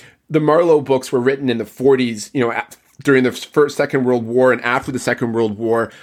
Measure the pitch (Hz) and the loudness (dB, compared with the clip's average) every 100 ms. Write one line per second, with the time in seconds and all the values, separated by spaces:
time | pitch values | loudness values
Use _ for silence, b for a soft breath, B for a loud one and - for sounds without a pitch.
0 | B B - 151 151 160 175 151 123 131 | B B -4 0 2 4 4 2 2 -2
1 | 131 135 123 139 135 117 104 - 131 131 | 0 0 0 0 0 -2 -6 0 2 4
2 | 123 110 - 143 120 117 - - _ - | 2 -6 -6 -2 -2 -2 -8 -14 _ -20
3 | - 131 127 - - 156 143 - 143 135 | -2 0 0 -2 -4 0 0 0 -2 -2
4 | 123 123 113 123 127 117 120 131 139 127 | 0 -2 0 2 2 2 0 -2 -4 -6
5 | 123 123 117 113 113 104 117 117 110 B | -4 -4 -2 -2 -2 -2 -2 0 -2 B